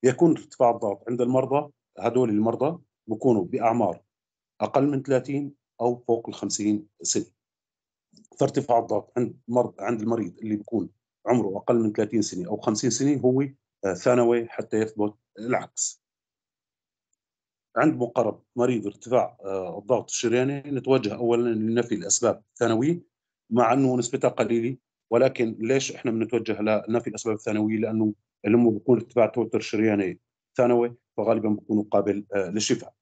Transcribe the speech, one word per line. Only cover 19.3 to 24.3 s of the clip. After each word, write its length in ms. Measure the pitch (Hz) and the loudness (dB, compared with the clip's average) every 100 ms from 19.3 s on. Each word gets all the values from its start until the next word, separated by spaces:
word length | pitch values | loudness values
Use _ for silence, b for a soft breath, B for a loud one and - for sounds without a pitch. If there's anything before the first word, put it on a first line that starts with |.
| - 95 | -6 -8
آه، 340 | 95 92 90 | -6 -6 -10
الضغط 300 | 104 123 92 | -2 -2 -2
الشرياني 520 | - 120 117 131 143 143 | -4 0 0 0 -4 -6
نتوجه 440 | 139 127 131 104 104 | -6 2 2 2 -4
أولًا 340 | 120 120 120 | 0 2 2
لنفي 460 | 113 110 117 117 101 | 0 0 0 0 -4
الأسباب 480 | 87 - 113 92 _ | -2 0 0 -2 _
الثانوية، 480 | _ 117 113 135 170 - _ _ _ _ | _ 0 2 0 -2 -6 _ _ _ _
مع 240 | 113 113 | 2 4
أنه 240 | 127 135 123 | 4 2 2
نسبتها 320 | 120 135 | -2 0
قليلة، 480 | 131 | -2